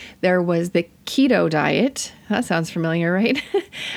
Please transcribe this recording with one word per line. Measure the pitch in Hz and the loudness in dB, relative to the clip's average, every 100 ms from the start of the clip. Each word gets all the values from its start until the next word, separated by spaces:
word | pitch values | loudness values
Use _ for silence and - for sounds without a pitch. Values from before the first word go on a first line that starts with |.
| - - | -18 -2
there | 185 180 | 2 2
was | 175 170 175 | 2 0 0
the | 180 170 - - | -2 -2 -8 -4
keto | - 269 202 170 | 2 4 4 2
diet. | 156 147 147 254 - - - - | 2 2 2 0 -2 -10 -12 -4
That | 208 240 | -2 0
sounds | 165 165 | -2 -2
familiar, | 175 165 165 170 | -4 -2 0 0
right? | 185 233 269 - | 0 0 -2 -2
<laughs> | 403 - - - | -4 -4 -8 -10